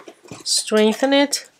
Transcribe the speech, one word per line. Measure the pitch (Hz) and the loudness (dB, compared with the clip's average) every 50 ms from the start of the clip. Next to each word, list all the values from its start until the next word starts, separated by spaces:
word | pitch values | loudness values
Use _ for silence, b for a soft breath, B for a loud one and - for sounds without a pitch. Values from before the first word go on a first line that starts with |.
| - - - _ _ - - - - | -18 -18 -20 _ _ -20 -20 -12 -6
strengthen | - - - - - 220 214 214 220 214 - 269 269 | -4 -4 -4 -2 0 2 2 2 2 2 0 0 2
it, | 277 277 285 277 - - - - _ _ | 2 2 2 0 -2 -6 -10 -10 _ _